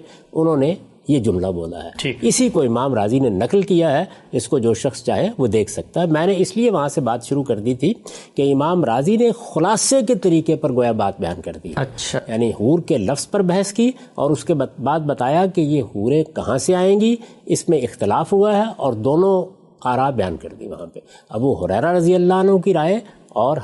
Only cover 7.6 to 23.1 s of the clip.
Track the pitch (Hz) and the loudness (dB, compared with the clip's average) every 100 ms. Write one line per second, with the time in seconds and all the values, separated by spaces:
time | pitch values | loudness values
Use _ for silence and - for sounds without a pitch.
7.6 | 107 127 156 - - - - - 139 139 | -2 -2 -2 -2 -8 -20 -8 -2 2 2
8.6 | 151 180 143 117 143 220 240 - - - | 2 2 2 2 2 2 2 0 -4 0
9.6 | 175 220 - 269 226 240 190 165 160 156 | 2 2 2 2 2 2 4 2 2 0
10.6 | 147 123 120 110 101 - 90 82 - 80 | 0 2 2 2 -2 -2 -6 -6 -10 -12
11.6 | - 78 135 - - 139 - 113 117 - | -10 -6 -6 -6 -6 -6 -4 -2 -2 0
12.6 | 107 170 170 147 98 143 - 208 185 175 | 2 0 2 0 0 -4 -4 -2 0 0
13.6 | 196 - 240 254 - - 139 147 - 160 | 0 0 0 -2 -10 -4 -2 0 0 -2
14.6 | 127 - 127 160 151 127 127 156 190 180 | -2 -4 -2 -2 -2 -2 0 2 0 0
15.6 | 147 147 123 107 107 147 156 - 95 127 | 0 0 -2 -4 0 0 0 -4 -4 -2
16.6 | - 180 185 202 220 233 - - - 160 | 0 2 2 4 2 0 -6 -16 -4 -2
17.6 | - 160 123 - 101 117 156 196 208 202 | 0 0 0 -4 -2 0 2 2 4 2
18.6 | 226 - 139 110 113 151 190 190 180 - | 0 -2 -4 -2 0 2 4 2 -2 -10
19.6 | _ _ 127 123 135 127 92 80 82 - | _ _ -4 0 0 -2 -4 -4 -12 -16
20.6 | 110 90 85 - - - _ 117 135 117 | -14 -14 -14 -18 -20 -20 _ -4 -2 0
21.6 | 90 95 156 180 170 180 180 185 190 196 | 0 0 0 2 2 4 4 4 4 2
22.6 | 185 170 156 208 - | 2 0 0 -2 -4